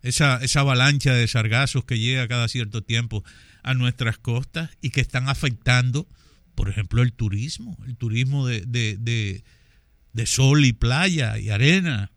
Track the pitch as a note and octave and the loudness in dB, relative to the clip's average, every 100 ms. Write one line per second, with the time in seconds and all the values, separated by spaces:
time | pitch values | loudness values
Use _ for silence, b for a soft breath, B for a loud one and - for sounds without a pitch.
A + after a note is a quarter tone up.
0 | B2 - D3 B2+ A#2+ D3 C#3 B2 C3 C#3+ | -4 2 2 2 0 0 2 4 4 4
1 | C3+ B2+ A#2 A#2 A2 A2+ C3+ C3 - A#2+ | 2 2 2 0 0 0 0 -2 -4 -2
2 | A2+ C3 A#2+ A#2+ A2+ B2+ A2 A2 - A2+ | 0 -2 -2 -2 -2 -4 -6 -8 -2 -2
3 | A#2 A2 B B B B - B2+ B2 A#2+ | -2 -6 B B B B -4 0 0 0
4 | A#2 A2 - A#2+ C3+ D#3+ D#3+ - B2+ C#3 | -2 -2 -4 -4 -4 -8 -8 -8 -4 0
5 | B2 B2+ C3 C3+ C#3+ A#2+ - B2 B2 C3 | 0 -2 -2 -2 -2 -2 2 4 4 -2
6 | E3+ b b b _ - F#2+ G2 G2 A2+ | -6 b b b _ -6 -4 -4 -2 0
7 | B2 - G#2+ G2+ C3+ - A#3 F3 C3 B2 | 0 0 -4 -4 -6 -10 -12 -14 -12 -8
8 | A#2 A2+ B2+ C#3 B2+ A2+ F#2+ A#2+ A2 G2+ | -4 -2 0 0 -2 -4 -4 -2 -2 -4
9 | A#2 A#2 G#2 F#2+ b b b b b b | -4 -2 -4 -6 b b b b b b
10 | _ A2 A2+ - C3+ D3 C3+ A2 A#2 C3 | _ -6 -4 4 6 6 4 4 0 2
11 | F#3 E3 A#2 G#2+ G2+ G2+ C#3 F#3 E3+ A#2 | 0 0 -2 -4 -2 2 4 2 0 -4
12 | G2+ | -6